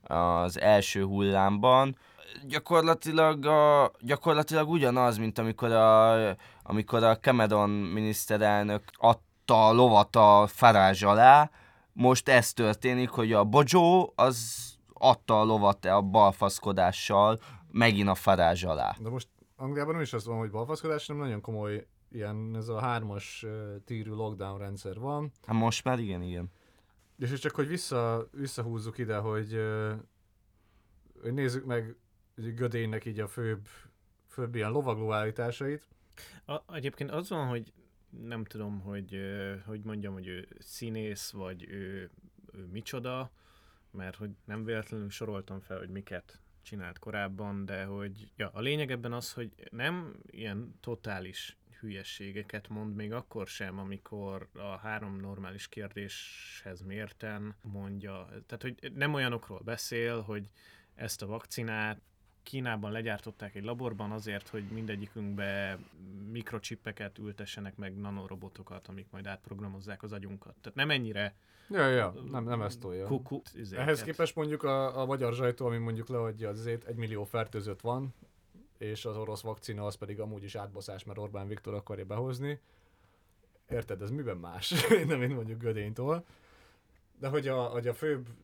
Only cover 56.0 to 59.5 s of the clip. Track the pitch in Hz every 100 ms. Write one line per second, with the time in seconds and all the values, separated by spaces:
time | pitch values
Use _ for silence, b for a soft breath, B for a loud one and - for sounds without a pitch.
56 | 101 - - - - - 95 90 92 101
57 | 104 _ 110 104 104 104 110 98 98 98
58 | 101 95 92 107 - 113 131 120 135 135
59 | 143 147 127 117 -